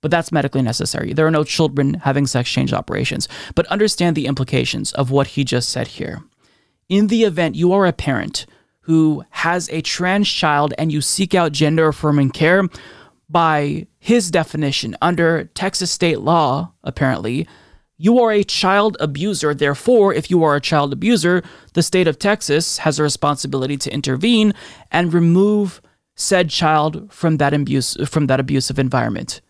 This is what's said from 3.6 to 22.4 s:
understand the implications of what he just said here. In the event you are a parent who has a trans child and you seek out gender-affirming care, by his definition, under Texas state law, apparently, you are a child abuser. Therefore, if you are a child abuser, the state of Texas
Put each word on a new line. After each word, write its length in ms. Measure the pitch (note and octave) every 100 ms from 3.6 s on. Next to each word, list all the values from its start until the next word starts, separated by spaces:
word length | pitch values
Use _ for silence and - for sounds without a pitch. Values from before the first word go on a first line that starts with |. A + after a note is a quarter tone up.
| E3
understand 480 | G3+ G#3+ - F3 D#3
the 100 | C#3
implications 680 | C3+ C3 C3 B2 A#2+ G#2+
of 180 | - C3
what 180 | C#3 C3+
he 160 | -
just 260 | C3+ B2 B2
said 180 | B2+ A#2
here. 340 | - - - - _ _ _ _ _ _
In 180 | F#3+ G#3
the 160 | A3+
event 320 | A3 E3 E3
you 180 | D3 F3
are 140 | G3 F#3
a 60 |
parent 540 | - - B2 - - - _ _ _
who 440 | - D#3+ D#3 D3 -
has 380 | - E3 F3 E3+
a 120 | D#3+
trans 480 | - - F3+ G3 G#3
child 460 | - D#3+ D3 D3 -
and 140 | D#3+
you 100 | D3+
seek 360 | C#3 - F#3+ F#3+
out 160 | E3
gender-affirming 760 | C#3+ D#3 D#3+ D#3+ C#3+ D#3 D3 C3+
care, 340 | - D#3 F#3 F#3+ - - - - _ _
by 580 | E3 E3 D3+ C#3+ D3 E3+ _
his 280 | - A#3 F#3
definition, 640 | E3+ D#3 D#3 D3 C3 A2+ -
under 440 | E3 E3+ E3 E3 -
Texas 380 | - F#3+ - F3+
state 260 | - F3 D3+
law, 540 | A#2+ E3+ D3 C3+ F3 _
apparently, 640 | - - C3+ G#2+ G#2 B2+ E3 - _ - _ _
you 220 | E3+ A#3+
are 140 | A#3
a 100 | G#3
child 540 | G3 - F#3 G3+ G#3+ F#3+
abuser. 560 | D#3 C#3 F#3+ G3 D3+
Therefore, 580 | C#3+ C#3+ C#3+ - B3 G3
if 200 | F3 D#3
you 100 | F3+
are 140 | D#3+ C#3+
a 40 |
child 320 | - D#3 C#3+
abuser, 520 | C#3 G3+ A#3 E3+ F3+ - - -
the 80 | -
state 240 | - F#3 E3+
of 100 | C#3+
Texas 600 | G3+ G#3